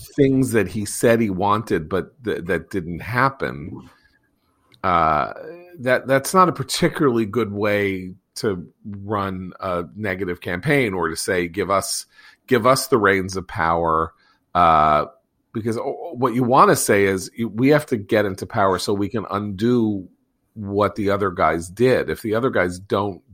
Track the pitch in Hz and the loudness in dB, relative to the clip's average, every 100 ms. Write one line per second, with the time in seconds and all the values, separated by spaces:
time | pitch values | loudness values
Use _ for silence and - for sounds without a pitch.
0 | - - 139 135 127 110 92 107 101 - | -4 0 2 2 2 0 0 -4 -8 0
1 | 123 117 113 92 101 104 110 98 76 92 | 2 2 2 -2 0 0 0 -4 -2 -4
2 | 82 _ 117 73 85 87 80 98 82 85 | -4 _ -6 -6 -2 -4 -2 -8 -6 -10
3 | 76 120 131 - 73 67 67 - - _ | -6 0 0 0 -8 -8 -12 -14 -18 _
4 | _ _ _ _ _ _ _ _ 95 87 | _ _ _ _ _ _ _ _ 0 2
5 | 80 76 58 - - 175 - - 123 127 | 4 2 0 -6 -16 -18 -20 -6 0 0
6 | 117 135 135 190 180 135 131 - 170 - | 2 0 2 4 4 2 -4 0 0 2
7 | 143 117 110 101 107 101 104 104 101 95 | 0 2 0 -2 -4 -2 0 0 0 -2
8 | 92 92 _ - 117 92 80 _ 110 101 | -8 -14 _ -6 -4 -4 -8 _ -14 -12
9 | 98 107 98 92 92 - 95 87 87 101 | -6 -4 -2 -6 -10 -8 -4 -4 -4 -6
10 | 107 92 95 87 - 90 139 143 120 95 | -6 -4 -4 -6 -6 -4 0 0 0 0
11 | 82 80 - 92 87 87 90 98 - - | -2 -4 -2 -2 -2 -2 0 0 0 -6
12 | - _ - _ - 123 113 131 - 120 | -10 _ -20 _ 0 2 4 2 4 4
13 | 101 98 92 95 90 - 82 85 85 80 | 6 4 0 -6 -8 -2 0 2 2 0
14 | 82 _ _ _ _ 87 85 78 78 76 | -2 _ _ _ _ 2 4 6 6 4
15 | 76 - _ _ _ 117 110 113 139 131 | 0 -8 _ _ _ -8 -4 -4 -6 -8
16 | 151 127 127 117 123 131 202 151 - 104 | -10 -2 -2 0 2 4 6 4 2 2
17 | 98 95 87 - 113 104 131 147 - 120 | 4 0 -4 -8 -8 0 4 4 2 -4
18 | 101 110 104 95 101 113 95 90 - 101 | 0 0 0 -4 -8 0 2 0 -2 -2
19 | 101 113 95 98 104 95 117 123 110 101 | -2 -4 -6 -6 -6 -2 0 2 0 -2
20 | 90 _ _ _ _ - 98 101 101 98 | -8 _ _ _ _ -12 -6 0 0 0
21 | 98 98 98 90 80 82 85 98 127 113 | 0 0 0 0 0 0 -4 0 2 2
22 | 67 78 113 107 127 107 90 90 95 107 | 0 -4 -2 -2 0 0 -2 -4 -4 -2
23 | 101 87 _ | -2 -6 _